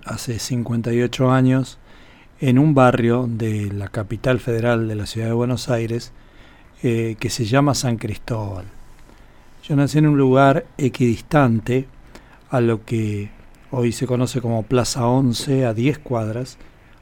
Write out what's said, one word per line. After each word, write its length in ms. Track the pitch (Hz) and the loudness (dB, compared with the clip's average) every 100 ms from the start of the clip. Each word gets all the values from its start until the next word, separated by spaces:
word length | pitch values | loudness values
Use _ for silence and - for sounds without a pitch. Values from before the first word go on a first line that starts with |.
| - | -10
hace 340 | 110 - 110 | -10 -8 -8
cincuenta 540 | - 123 113 117 113 | -6 -4 -4 -4 -2
y 80 | 120 | 0
ocho 280 | 123 - 127 | 0 0 2
años 460 | 131 127 131 127 - - - - - - - | 4 4 2 -2 -10 -20 -20 -20 -20 -20 -4
en 200 | 139 127 | 2 4
un 140 | 156 | 4
barrio 540 | 139 127 123 117 120 123 | 6 6 4 2 0 -2
de 460 | 113 113 107 101 | -4 -4 -4 -4
la 160 | 101 98 | -6 -6
capital 500 | 113 101 110 127 123 | -6 -6 -4 -2 -2
federal 480 | - 113 120 117 110 | -2 0 2 0 0
de 80 | 107 | -4
la 100 | 101 | -6
ciudad 220 | 113 113 | -6 -2
de 60 | |
Buenos 360 | 117 120 123 - | -2 -2 -2 -2
Aires, 440 | 117 113 117 - - - - - - - - | -2 -2 -6 -8 -18 -20 -20 -20 -20 -20 -4
eh, 360 | 127 113 113 107 | -2 0 -2 -4
que 100 | 117 | -6
se 140 | - | -4
llama 320 | 107 135 143 131 | 0 2 2 0
San 220 | 127 110 | -2 -2
Cristóbal. 680 | 107 101 - 117 101 95 98 - - - - - - - - - - | -4 -8 -6 -6 -6 -10 -14 -18 -20 -20 -20 -20 -20 -20 -20 -14 -2
Yo 100 | 143 | 0
nací 220 | 139 151 | 2 4
en 100 | 151 | 4
un 100 | 143 | 4
lugar 480 | 131 131 139 135 - - | 6 6 6 4 -2 -4
equidistante 1120 | 135 - 123 110 - 151 127 113 107 127 135 - - - - - - | -2 2 0 0 0 2 4 2 0 -4 -4 -12 -20 -20 -20 -20 -4
a 120 | 131 | 0
lo 240 | 117 110 - | 0 0 -4
que 460 | 117 107 104 101 - - - - | -4 -2 -6 -10 -16 -20 -20 -8
hoy 220 | 127 120 | -2 -2
se 160 | 117 127 | -2 -2
conoce 320 | 123 127 131 | -2 -2 -2
como 240 | 117 113 | -2 -4
Plaza 420 | 104 127 117 135 117 | 0 0 0 0 0
once, 600 | 127 131 117 - 135 127 | 2 2 -2 -2 0 0
a 80 | |
diez 260 | 110 127 - | 0 -2 -2
cuadras, 580 | - 120 107 110 131 - - - - - | -4 -4 -4 -6 -10 -14 -20 -20 -20 -20